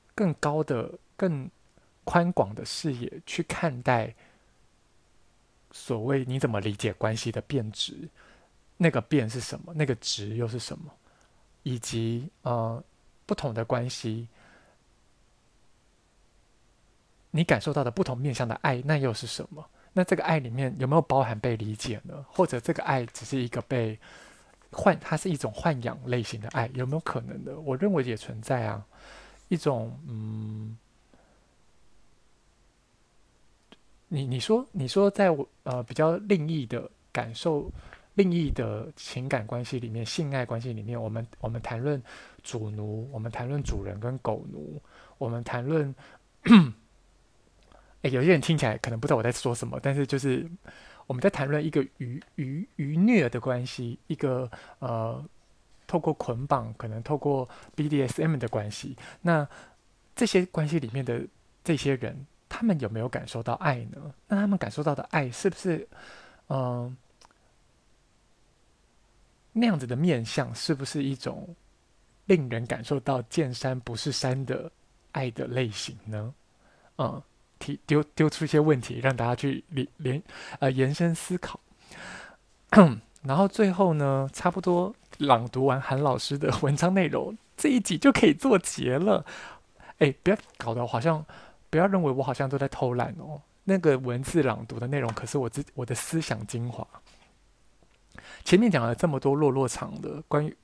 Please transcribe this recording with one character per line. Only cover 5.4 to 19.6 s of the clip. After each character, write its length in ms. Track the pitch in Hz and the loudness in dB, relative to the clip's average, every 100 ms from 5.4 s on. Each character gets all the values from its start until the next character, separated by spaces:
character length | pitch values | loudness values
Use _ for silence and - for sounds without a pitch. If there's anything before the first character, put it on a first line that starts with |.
| _ _ _ | _ _ _
所 320 | - - 113 | -18 -6 -4
谓 200 | 120 139 | 0 0
你 140 | 127 131 | 0 -2
怎 120 | 135 | 0
么 100 | 104 | 0
理 120 | 107 | -2
解 200 | 101 107 | -2 -4
关 220 | - 110 113 | -2 -2 -2
系 140 | 113 | -4
的 100 | 110 | -6
变 280 | - 139 107 | -4 -4 -4
质， 380 | - - - 160 _ - - _ _ _ - | -6 -8 -8 -16 _ -20 -20 _ _ _ 2
那 120 | 165 | 2
个 100 | 123 | 2
变 280 | - 147 110 | 2 2 2
是 120 | 123 | -4
什 200 | - - | -8 -12
么， 120 | - | -10
那 120 | 160 135 | -2 0
个 80 | 117 | 0
质 400 | - - 104 113 | -4 -6 -4 -4
又 120 | 117 | -4
是 100 | 120 | -4
什 180 | - - | -8 -12
么， 120 | 151 - _ _ _ _ _ _ | -14 -20 _ _ _ _ _ _
以 160 | 135 120 | -6 -6
及， 500 | - 113 113 117 151 _ | -4 -2 -2 -2 -6 _
呃， 400 | 127 120 113 117 - _ _ _ - | -4 -2 -2 -6 -12 _ _ _ -6
不 80 | |
同 180 | 208 139 | -4 -2
的 100 | 113 | -4
关 260 | 113 123 123 | -2 -2 -2
系， 380 | - 113 113 117 _ - - _ _ _ _ _ _ _ _ _ _ _ _ _ _ _ _ _ _ _ _ _ _ _ _ _ _ - | -6 -6 -6 -10 _ -20 -20 _ _ _ _ _ _ _ _ _ _ _ _ _ _ _ _ _ _ _ _ _ _ _ _ _ _ -4
你 140 | 156 | 0
感 160 | 175 117 | 4 4
受 140 | 156 | 4
到 100 | 147 | 0
的 60 | 127 | 0
不 120 | 147 | 0
同 140 | 170 123 | -2 0
面 180 | 143 | -2
向 140 | 117 120 | 0 -2
的 60 | - | 0
爱， 260 | 151 123 139 | 0 0 0
那 100 | 151 | 2
又 160 | 131 | 2
是 140 | 107 117 | -2 -6
什 200 | - - | -10 -10
么？ 140 | 143 | -14